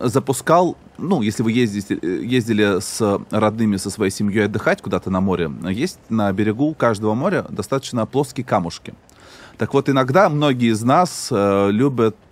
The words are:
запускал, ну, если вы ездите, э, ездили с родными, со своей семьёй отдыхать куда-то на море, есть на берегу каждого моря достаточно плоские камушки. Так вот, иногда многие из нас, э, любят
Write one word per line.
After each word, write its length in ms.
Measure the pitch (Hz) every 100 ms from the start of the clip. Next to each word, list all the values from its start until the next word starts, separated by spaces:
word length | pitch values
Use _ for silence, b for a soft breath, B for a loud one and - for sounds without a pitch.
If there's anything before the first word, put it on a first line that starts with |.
запускал, 720 | - 123 - 135 - 165 180 - - -
ну, 240 | 151 175
если 200 | 107 -
вы 100 | 110
ездите, 420 | 113 117 101 98
э, 300 | 101 87 87
ездили 540 | 107 127 113 107 104 92
с 400 | - - 107 98 -
родными, 480 | 107 107 110 110 98
со 100 | 101
своей 220 | - 113
семьёй 340 | - 104 104
отдыхать 380 | 104 107 - 196
куда-то 260 | 95 95 -
на 140 | 92
море, 280 | 98 87 80 60 87
есть 280 | 98 175 - -
на 200 | 113 101
берегу 420 | 95 107 110 147
каждого 400 | 156 120 104 107
моря 320 | 110 175 165 95
достаточно 560 | 98 101 135 - 123
плоские 400 | 110 131 139 -
камушки. 480 | 120 107 85 - - - _ B B B B -
Так 160 | 110
вот, 160 | 139 135
иногда 400 | 139 127 165 196
многие 440 | 147 147 127 117
из 100 | 107
нас, 460 | 117 156 175 - -
э, 400 | 110 101 98 98
любят 460 | 104 139 123 110 - -